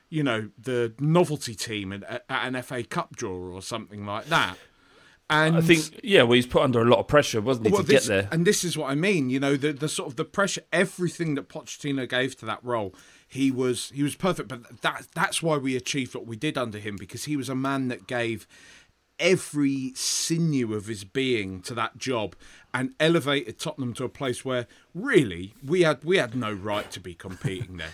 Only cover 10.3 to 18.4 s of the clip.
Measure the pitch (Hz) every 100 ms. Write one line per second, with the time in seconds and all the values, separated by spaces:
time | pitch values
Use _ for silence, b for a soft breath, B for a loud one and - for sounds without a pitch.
10.3 | - 196 - - 170 185 - 175 - 165
11.3 | 139 - 156 123 - 147 135 123 127 131
12.3 | - 110 104 123 117 98 b b b b
13.3 | 127 135 123 127 117 - 135 143 - 190
14.3 | 165 117 127 117 120 165 - - 165 185
15.3 | - 165 147 131 123 - 147 123 120 113
16.3 | 113 151 147 117 104 104 101 101 117 147
17.3 | 147 123 131 135 135 127 120 - 127 117
18.3 | 110